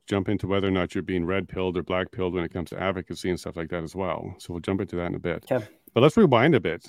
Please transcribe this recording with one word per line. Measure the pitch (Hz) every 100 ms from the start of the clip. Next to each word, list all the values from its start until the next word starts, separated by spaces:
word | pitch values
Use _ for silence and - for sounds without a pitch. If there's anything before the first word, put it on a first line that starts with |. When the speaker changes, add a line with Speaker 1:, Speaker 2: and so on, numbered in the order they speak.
| -
Speaker 1:
jump | 101 95
into | 101 92
whether | 98 98
or |
not | 95 87
you're | 101
being | 87 92 85
red-pilled | 95 90 92 92 87
or |
black-pilled | - 92 90 - 92
when | 90
it | 85
comes | 95 82
to | 92
advocacy | 92 92 - 87 95
and | 85
stuff | - 85
like | 80
that | 87
as | 80
well. | 90 92 80 92 92
So | -
we'll | 87
jump | 80 98
into | 95 87
that | 87
in | 90
a |
bit. | 87 82 -
Speaker 2:
Okay. | 127 110 _ _
Speaker 1:
But | -
let's | 147 226
rewind | 190 120 143
a | 131
bit. | 85 85